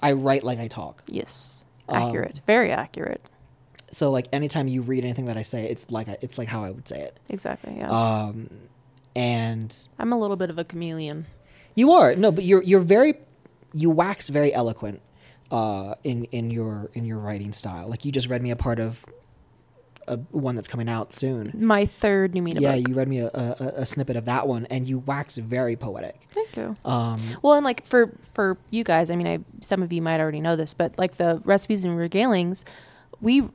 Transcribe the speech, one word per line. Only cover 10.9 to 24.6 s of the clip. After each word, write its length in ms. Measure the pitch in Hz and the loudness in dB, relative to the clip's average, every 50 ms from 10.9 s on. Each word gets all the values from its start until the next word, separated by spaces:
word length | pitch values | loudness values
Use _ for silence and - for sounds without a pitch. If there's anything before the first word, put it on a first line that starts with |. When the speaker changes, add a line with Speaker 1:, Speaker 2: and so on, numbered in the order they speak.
| 160 160 156 147 147 156 165 - - - _ _ - - - - - | -6 -6 -6 -8 -8 -10 -12 -14 -16 -20 _ _ -20 -20 -20 -4 2
Speaker 1:
You 160 | 214 240 285 339 | 4 8 8 10
are. 220 | 359 196 131 - | 10 10 8 8
No, 160 | 180 202 214 | 6 4 4
but 120 | 160 175 185 | 4 4 4
you're, 180 | 175 196 190 185 | 6 6 6 8
you're 160 | 180 196 190 | 8 6 6
very, 340 | 180 165 196 220 269 302 294 - - _ _ _ - - _ _ _ _ - | 8 8 8 8 8 6 4 0 -4 _ _ _ -20 -20 _ _ _ _ -4
you 160 | 156 156 170 | 2 2 4
wax 400 | 160 156 170 190 202 - - - | 4 4 4 2 0 -4 -4 -2
very 240 | 143 147 147 143 - | 2 2 4 4 4
eloquent, 480 | 131 120 113 110 - - 104 101 - - _ _ _ _ - - _ _ - | 2 0 0 -2 -4 -8 -10 -10 -12 -16 _ _ _ _ -20 -20 _ _ -4
uh, 440 | - 117 110 110 104 98 95 98 - - - | -2 -2 0 0 -2 -4 -6 -8 -10 -8 -6
in, 220 | 147 123 117 117 | -4 -4 -4 -4
in 260 | - - 120 117 117 | -6 -6 -4 -4 -4
your, 380 | 117 117 113 110 107 104 104 107 - | -4 -4 -4 -4 -6 -8 -10 -10 -8
in 120 | 120 117 | -6 -6
your 120 | 113 110 107 | -6 -6 -6
writing 360 | 107 104 107 101 101 101 98 | -6 -6 -6 -6 -6 -8 -6
style. 340 | - - 104 90 85 87 107 | -6 -6 -8 -8 -10 -10 -8
Like, 160 | 123 120 - | -8 -8 -6
you 60 | 143 | -4
just 160 | 135 135 120 123 | -2 -2 -2 -2
read 140 | 127 120 | -2 -2
me 100 | 123 123 | -2 -2
a 40 | 120 | -2
part 240 | 117 - 127 117 113 | -2 -2 -2 0 -2
of 260 | 113 113 117 - - - - - _ _ _ _ _ _ _ _ _ _ _ _ _ _ _ - - - | -2 -4 -6 -10 -14 -20 -20 -20 _ _ _ _ _ _ _ _ _ _ _ _ _ _ _ -16 -10 -8
a, 100 | 123 120 135 - | -8 -8 -6 -6
one 240 | - 156 135 131 123 | -6 -4 -2 -2 -4
that's 120 | 113 101 - | -4 -6 -8
coming 220 | - 123 113 117 | -6 -6 -4 -4
out 240 | 117 113 107 - - | -4 -4 -6 -6 -6
soon. 380 | - - 131 131 117 107 107 - | -4 -2 -2 -2 -2 -6 -6 -4
Speaker 2:
My 300 | 214 220 226 214 202 202 | 0 2 4 4 4 4
third 480 | 202 - - - 208 202 196 190 190 175 | 0 0 0 0 2 4 4 2 2 0
New 80 | 185 | 0
Meta 180 | 175 170 165 151 | -2 -2 0 2
Speaker 1:
Yeah, 140 | 143 139 135 | 4 4 4
Speaker 2:
book. 120 | 127 123 123 | 2 2 0
Speaker 1:
you 40 | 131 | 2
read 140 | 131 131 135 | 0 0 0
me 120 | 135 127 | 0 0
a, 80 | 117 113 | -2 -2
a, 460 | - 120 123 120 123 - 131 131 - - | -2 -2 -4 -4 -4 -4 -6 -6 -4 -4
a 80 | 131 | -4
snippet 320 | - - 139 131 - 127 117 | -4 -2 -2 -2 -2 -2 -4
of 80 | 113 | -2
that 220 | 120 123 131 123 139 | -2 -2 0 0 0
one, 180 | 127 117 | -2 -2